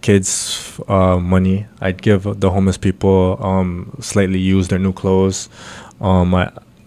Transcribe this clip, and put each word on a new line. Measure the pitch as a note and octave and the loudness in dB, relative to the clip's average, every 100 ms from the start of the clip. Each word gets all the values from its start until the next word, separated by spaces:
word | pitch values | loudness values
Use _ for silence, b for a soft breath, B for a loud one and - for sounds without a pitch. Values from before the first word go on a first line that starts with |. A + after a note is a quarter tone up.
kids, | - G2 F#2 - - - - - - | 2 2 2 -6 -6 -10 -12 -12 -2
uh, | G2 F#2 F#2 | 2 4 2
money. | F2+ F#2 F#2+ G2 G2+ - | 2 2 2 0 -4 -6
I'd | F#2+ F2+ | -6 -2
give | A2+ G2 G2+ G#2 | 0 0 0 -2
the | G2 | 0
homeless | F#2+ F#2+ - | 2 0 0
people, | G2 F2+ G2 F#2+ F#2 F#2+ | -2 0 2 4 2 -2
um, | G2 F#2+ F2+ F2 - - | -2 -2 -2 -4 -10 -14
slightly | - G#2 F#2+ F#2+ | -4 -2 0 0
used | F#2 F#2+ F2+ | 2 2 2
their | F#2+ | 0
new | F#2+ | -2
clothes. | F#2 G2 F#2+ F#2+ F#2+ - B B B B - | -2 0 2 2 -2 -10 B B B B -4
Um, | F#2+ F#2 F2+ F#2 | 2 2 4 2
I, | F#2 - _ _ | 0 -6 _ _